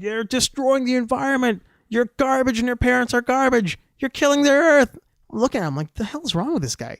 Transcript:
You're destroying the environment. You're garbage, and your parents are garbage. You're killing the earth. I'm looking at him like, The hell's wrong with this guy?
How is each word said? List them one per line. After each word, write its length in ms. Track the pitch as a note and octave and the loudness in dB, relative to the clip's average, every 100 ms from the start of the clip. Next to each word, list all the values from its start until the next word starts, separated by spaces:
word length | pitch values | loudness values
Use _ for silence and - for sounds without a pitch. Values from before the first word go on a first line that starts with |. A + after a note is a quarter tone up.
You're 240 | G3 A3 | -6 -6
destroying 600 | A3 B3+ - - C4 C4+ | -2 -2 -2 -2 0 0
the 120 | B3+ B3+ | 2 -2
environment. 680 | A#3 B3+ C4+ C4+ B3+ G3 _ _ _ | -2 -4 -2 0 0 -2 _ _ _
You're 220 | A3 A#3+ _ | -2 -2 _
garbage, 420 | C4 C4+ B3+ A3+ | 0 2 0 0
and 80 | B3 | -2
your 100 | A#3+ | 0
parents 380 | B3 B3 B3 | 0 2 0
are 60 | B3 | -2
garbage. 580 | A#3+ B3+ C4+ B3 F#3+ - _ _ | 0 0 2 2 0 -6 _ _
You're 100 | C4+ | -8
killing 320 | - C#4+ C#4+ | 0 2 4
the 80 | C#4+ | 4
earth. 480 | C#4 E4 D4 B3+ - _ _ _ | 4 6 6 4 -2 _ _ _
I'm 60 | A3 | -2
looking 220 | B3 C4 | -2 0
at 60 | E3 | -4
him 80 | C#3 | -4
like, 180 | D#3 | -6
The 100 | - | -8
hell's 300 | G#3+ D4 D#4+ | -8 -8 -6
wrong 200 | E3+ G#3+ | -4 -2
with 80 | D#4+ | -4
this 140 | C3+ - | -4 -8
guy? 220 | A#2 | -12